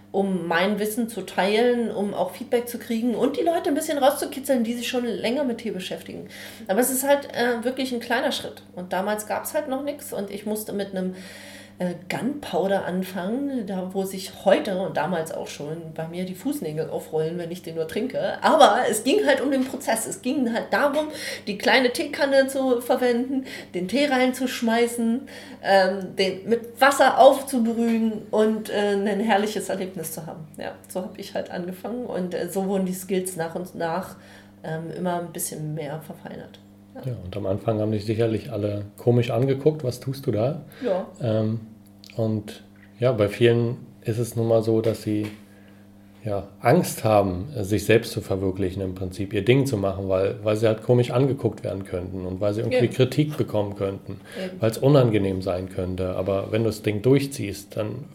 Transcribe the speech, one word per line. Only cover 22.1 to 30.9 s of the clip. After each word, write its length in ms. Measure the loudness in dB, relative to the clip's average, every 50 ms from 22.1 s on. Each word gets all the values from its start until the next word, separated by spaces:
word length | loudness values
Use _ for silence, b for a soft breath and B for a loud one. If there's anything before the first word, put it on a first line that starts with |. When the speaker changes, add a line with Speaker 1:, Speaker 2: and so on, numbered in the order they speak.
| -2 0 2 4 6 4 4 4
Speaker 1:
zu 340 | 2 0 2 2 2 2 2
verwenden, 640 | 2 2 2 4 2 2 2 0 0 -2 -4 -4 B B B B B -6
den 160 | -6 -4 0
Tee 160 | 2 2 2
reinzuschmeißen, 1160 | 4 4 4 4 2 2 0 -2 -4 -2 0 0 2 4 4 2 2 0 0 0 0 0 -2 -4 B B B B B B B 2
ähm, 520 | 4 6 6 6 6 2 -2 -4 -6 0 0
den 280 | 0 0 0 -4 -2
mit 320 | 0 0 0 0 -4 0 4 4
Wasser 360 | 6 6 8 6 6 8 10
aufzubrühen 920 | 10 10 10 8 0 -2 0 0 2 2 2 0 2 2 2 2 2 0 0 -2 -6 -2
und, 380 | 2 4 4 4 4 0 -2 -4
äh, 240 | -2 0 2 2 2
ein 280 | 2 0 0 0 0
herrliches 500 | 2 4 4 4 2 2 -2 -4 -4 -4
Erlebnis 420 | -4 -4 -4 -6 -8 -8 -10 -8 -10
zu 140 | -10 -10
haben. 220 | -12 -12 -14 -14 -16 -14 -10
Ja, 140 | -10 -10 -10 -12 -14
so 140 | -10